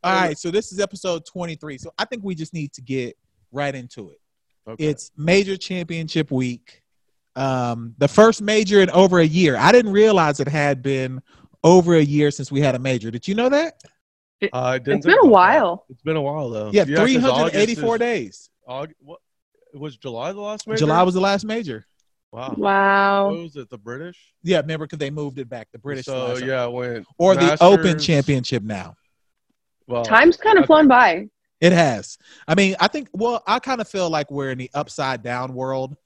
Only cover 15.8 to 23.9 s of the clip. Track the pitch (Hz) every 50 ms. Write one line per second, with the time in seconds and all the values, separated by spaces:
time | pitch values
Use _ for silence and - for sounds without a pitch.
15.8 | _ _ 135 _ _ 151 160 160 143 139 147 156 147 123 117 107 107 107 101 208
16.8 | 180 139 143 160 202 254 269 247 247 262 - 135 156 165 - 196 208 220 233 -
17.8 | - 226 233 226 233 240 233 190 120 95 - - _ _ _ _ _ 123 123 135
18.8 | 143 156 151 _ 143 139 170 - _ _ _ _ _ _ _ _ _ _ _ 139
19.8 | 143 156 127 110 _ 135 117 113 123 165 196 202 202 208 214 107 - 220 143 143
20.8 | 156 151 156 170 185 185 180 185 190 196 196 202 202 214 220 233 226 156 120 107
21.8 | 98 _ _ _ _ _ _ _ _ _ - 113 127 135 120 - 208 202 196 196
22.8 | 196 196 196 196 196 196 202 202 196 202 196 170 170 165 143 147 127 _ 127 110
23.8 | 101 117